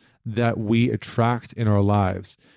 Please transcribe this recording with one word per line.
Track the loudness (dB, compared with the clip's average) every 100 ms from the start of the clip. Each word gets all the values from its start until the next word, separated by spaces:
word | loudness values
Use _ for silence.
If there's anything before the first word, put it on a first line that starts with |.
| _ _ -8
that | -2 -2 -2
we | 0 2 2
attract | 0 -6 0 0 0 -6
in | -4 2
our | 2
lives. | 4 2 0 -2 -10 -18 _